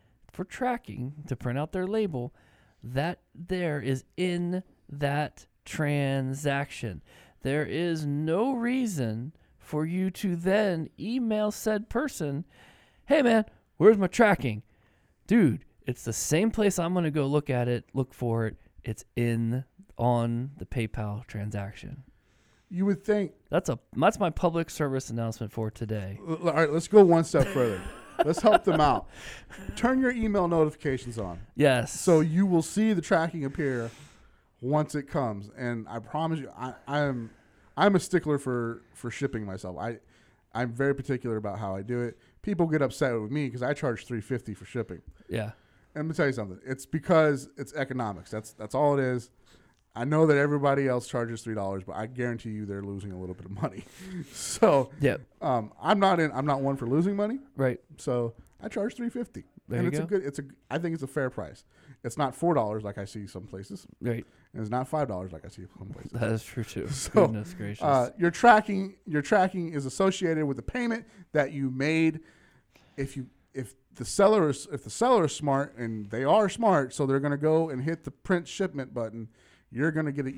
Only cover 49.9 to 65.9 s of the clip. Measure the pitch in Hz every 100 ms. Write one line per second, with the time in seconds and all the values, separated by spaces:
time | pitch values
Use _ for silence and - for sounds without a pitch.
49.9 | - 127 151 160 143 147 147 139 139 135
50.9 | 123 117 127 117 113 117 107 98 98 95
51.9 | 90 113 127 123 117 113 107 104 98 98
52.9 | 101 101 92 92 92 82 98 156 - -
53.9 | - 185 185 147 - - - 214 139 127
54.9 | - 139 - - _ 156 120 107 - 143
55.9 | 202 196 175 156 127 147 139 139 139 120
56.9 | 143 180 202 208 269 - - 131 - _
57.9 | - - 123 117 - - _ 220 - 220
58.9 | - 233 247 233 - - - - 120 -
59.9 | 147 165 196 139 139 139 - - 151 170
60.9 | 160 135 151 131 - 80 - _ _ -
61.9 | 131 120 - 139 127 170 151 107 110 101
62.9 | 101 98 110 98 95 107 95 101 - -
63.9 | - 120 117 - _ _ - 107 123 139
64.9 | 156 135 92 92 80 - - 95 - 95